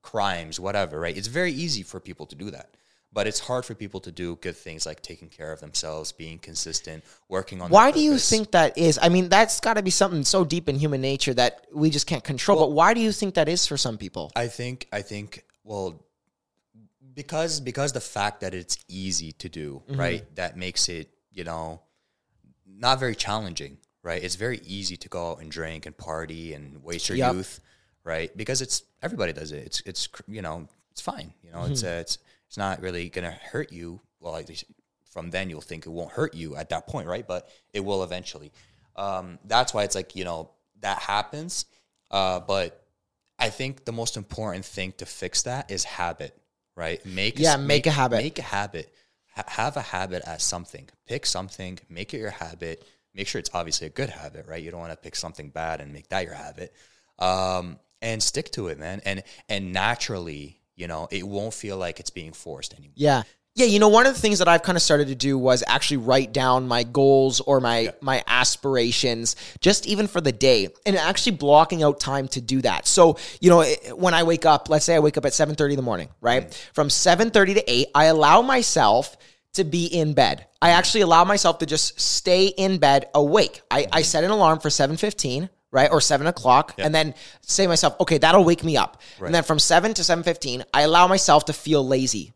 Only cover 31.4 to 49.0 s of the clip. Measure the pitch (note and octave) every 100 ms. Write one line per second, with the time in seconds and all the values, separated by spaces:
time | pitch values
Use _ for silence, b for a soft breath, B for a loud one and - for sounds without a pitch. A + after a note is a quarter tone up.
31.4 | E2+ E2 B2+ C3+ F#2+ E2+ E2 - _ _
32.4 | _ - G2 F2+ F#2 F2 E2+ F#2 F2 D#2+
33.4 | - - - F2 E2+ F#2 _ _ E2+ D#2+
34.4 | E2 D#2+ - _ _ _ _ F2 E2+ F#2
35.4 | F#2+ D2+ - E2 D#2+ E2+ E2 - D#3 E2
36.4 | D#2+ C#2+ D#2+ D#2+ - C#3+ E2 F#2 A#2+ F2+
37.4 | - b b G#2 G2 G2 F#2 F2+ - D2+
38.4 | D2 _ _ _ _ - G2 F#2 F#2 E2+
39.4 | G2+ A2 B2 A2 G2+ G2 F#2 F#2 F2+ E2
40.4 | E2 _ _ _ G#2 G2 - G2+ - D3
41.4 | E3 - - _ _ _ _ G2 F#2+ F2+
42.4 | F2 G2 E2+ - _ _ _ _ _ _
43.4 | A#2+ - C3+ C3+ - A#2 A#2 - G2+ -
44.4 | A2 F#2 F#2+ - F#2 - F2 - F#2 -
45.4 | - B2+ - G2 - - F2 E2 C#2+ _
46.4 | _ _ _ - E2 E2+ F#2 F#2 G2+ B2+
47.4 | D#3 C#3 C#3+ D3 D#3+ C#3+ B2+ A#2 C#3 -
48.4 | - G2+ G2+ E2+ D2+ _